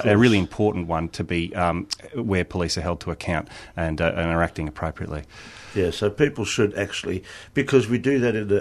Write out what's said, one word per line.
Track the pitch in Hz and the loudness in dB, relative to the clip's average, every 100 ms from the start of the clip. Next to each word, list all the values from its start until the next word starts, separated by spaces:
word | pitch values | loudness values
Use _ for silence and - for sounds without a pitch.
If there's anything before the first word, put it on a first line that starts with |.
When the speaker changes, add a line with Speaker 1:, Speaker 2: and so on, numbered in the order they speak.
Speaker 1:
Of | - | 6
Speaker 2:
a | 104 | 6
really | 120 104 | 8 6
Speaker 1:
course. | 87 | 2
Speaker 2:
important | - 104 92 85 | 0 0 0 -2
one | 82 82 | -2 -2
to | - | -4
be, | 82 87 85 - | -2 -2 -2 0
um, | 87 85 - - - | 0 0 -4 -10 -10
where | 135 117 95 85 | -6 0 0 0
police | - 85 - | -2 -2 -2
are | |
held | 82 85 | -2 -4
to | - | -6
account | 80 - 82 - - - - | -6 -2 -2 -4 -14 -14 -4
and, | 82 78 | -4 0
uh, | 82 85 | 0 2
and | 85 | 0
are | 82 | 2
acting | 85 - 78 | 0 0 -8
appropriately. | - 80 - - 76 71 - - - - | -6 -8 -6 -8 -8 -10 -18 -20 -20 -6
Speaker 1:
Yeah, | 104 90 | 0 0
so | - 104 | 0 -2
people | 101 147 139 | 2 0 2
should | 101 - 104 101 | -4 2 2 2
actually, | 101 - - 92 - - - | -4 -6 -6 -6 -8 -18 -6
because | - 135 135 110 | -4 2 4 4
we | 120 | 0
do | 127 139 | 2 2
that | 120 110 | 0 0
in | 104 | 2
the | 101 | 0